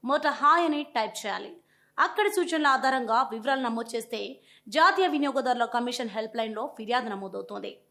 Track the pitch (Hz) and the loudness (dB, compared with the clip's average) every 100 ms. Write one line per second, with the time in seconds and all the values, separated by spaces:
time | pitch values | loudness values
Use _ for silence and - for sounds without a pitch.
0 | 233 294 302 277 285 330 339 294 294 247 | 0 0 2 2 4 6 4 0 -2 -2
1 | 214 - 214 190 202 - _ _ _ - | -2 -4 -6 -6 -8 -16 _ _ _ 0
2 | 349 370 415 403 349 320 294 262 262 262 | 0 4 2 2 0 2 2 4 2 0
3 | 233 226 262 226 220 269 254 226 233 233 | 2 2 2 -2 -2 0 0 -4 -4 -6
4 | 226 220 202 269 _ _ - 233 339 381 | -6 -8 -8 -12 _ _ -4 4 4 6
5 | 370 294 285 277 247 247 233 240 240 240 | 2 2 0 0 0 0 0 0 -2 -4
6 | 233 208 220 233 220 214 269 - 214 240 | -6 -4 -6 -4 -4 -4 -8 -8 -2 -2
7 | 226 196 190 190 196 202 196 - _ | -2 -8 -8 -10 -10 -10 -12 -14 _